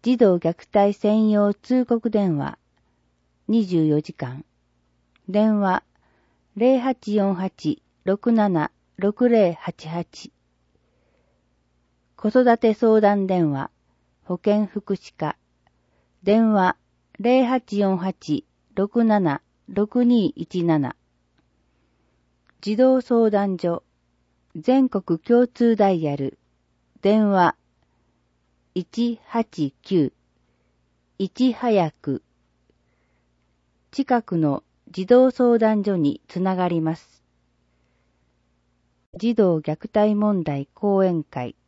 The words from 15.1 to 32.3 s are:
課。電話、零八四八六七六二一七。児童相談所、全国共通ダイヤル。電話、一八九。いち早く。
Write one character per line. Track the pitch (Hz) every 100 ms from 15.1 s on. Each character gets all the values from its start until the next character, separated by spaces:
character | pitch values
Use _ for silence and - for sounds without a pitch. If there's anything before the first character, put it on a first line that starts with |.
| _
課。 | 151 - _ _ _ _ _ _ _ _
電 | - 220 226
話、 | 214 185 - _ _ _ _
零 | 220 254 247
八 | 254 _ 202
四 | 202 185
八 | 190 - - 147 - _ _
六 | - 202 240
七 | 226 208 175 139 _ _ -
六 | 190 208 247
二 | 240 240 175
一 | - 170 180
七。 | 170 156 131 - _ _ _ _ _ _ _ _ _ _ _ _ _ _ _ _
児 | 196 214
童 | 262 262
相 | - 233 220
談 | 202 202 185
所、 | 175 170 _ _ _ _ _ _ _ 165
全 | 196 262 262
国 | 202 - 165
共 | - 240 247
通 | - 233
ダ | 220 196
イ | 180
ヤ | 151
ル。 | 143 135 - _ _ _ _ _ _
電 | 196 214 208
話、 | 196 170 - _ _ _ _ _ _ _ _ _ _ _
一 | 180 175 - 240 226
八 | _ 233 226 - 143 _
九。 | - 185 135 _ _ _ _ _ _ _ _ _ _ _
い | 196
ち | - 254
早 | 233 247 208 160
く。 | _ - 135 _